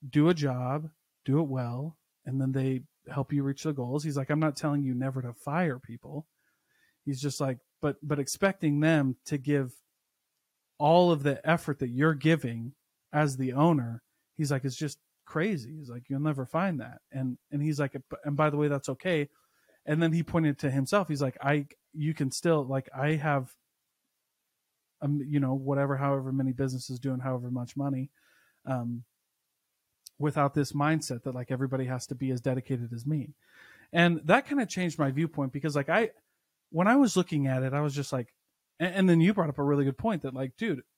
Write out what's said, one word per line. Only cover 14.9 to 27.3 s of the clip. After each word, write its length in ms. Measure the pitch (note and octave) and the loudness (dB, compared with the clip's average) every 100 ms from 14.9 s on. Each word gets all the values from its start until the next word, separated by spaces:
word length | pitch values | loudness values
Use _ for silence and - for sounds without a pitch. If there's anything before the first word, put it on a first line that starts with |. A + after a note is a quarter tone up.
| - _ _ - | -8 _ _ -6
crazy." 500 | D#3 G3+ E3 A#2 D#3 | -2 0 -2 -6 -14
He's 140 | C3 | -14
like, 180 | A#2+ - | -14 -6
"You'll 120 | C#3 | -2
never 260 | D3+ C3+ B2 | 0 -2 -2
find 340 | D#3+ F#3+ D3 | -2 0 -2
that." 200 | A2 - _ | -6 -14 _
And, 260 | C3+ C3 B2+ _ | -4 -4 -6 _
and 100 | C#3+ | -2
he's 160 | D3+ D3 | 0 0
like, 160 | C#3 C#3 - - | -2 -6 -12 -8
"And 120 | D3 D3 | -4 2
by 140 | D3+ | 2
the 60 | D3 | 2
way, 120 | D3 | 0
that's 200 | C#3 - | 0 -4
okay." 400 | C3 F#3 D#3+ C#3+ _ _ _ _ _ - | -4 -2 -2 -2 _ _ _ _ _ -2
And 160 | D3+ | 2
then 100 | E3 | 2
he 100 | E3+ | 2
pointed 360 | D#3+ E3+ D3+ C#3 | 0 2 2 0
to 100 | C#3+ | 0
himself. 380 | C3+ C3 G3+ E3 | 0 2 0 0
He's 140 | C#3+ | -2
like, 160 | C3+ - | -2 -2
"I, 240 | C#3 D3+ C#3+ - _ | 0 0 -2 -12 _
you 200 | D#3+ D3+ | -4 -2
can 160 | D#3 C3+ | 0 -2
still, 340 | - E3+ D#3 | 0 2 2
like, 240 | C3 C3+ - | 0 -4 -4
I 180 | C3+ D3 | -2 0
have, 420 | D#3 D3+ C#3 B2+ _ _ _ _ _ _ _ _ _ _ _ _ _ _ _ | 0 0 0 -2 _ _ _ _ _ _ _ _ _ _ _ _ _ _ _
um, 200 | C#3+ D3 C#3 | -2 -2 0
you 140 | D3 | 0
know, 140 | C3 | 0
whatever, 420 | C3+ C3+ C#3 C#3 C3+ | 0 0 0 0 0
however 360 | C#3 C#3 C3 | 0 -2 -2
many 200 | C3+ C3 | -2 0
businesses 460 | B2+ C3+ C3 - B2 | 0 -2 -4 -6 -6
doing 220 | C3+ B2+ | -4 -4
however 300 | C3 | -4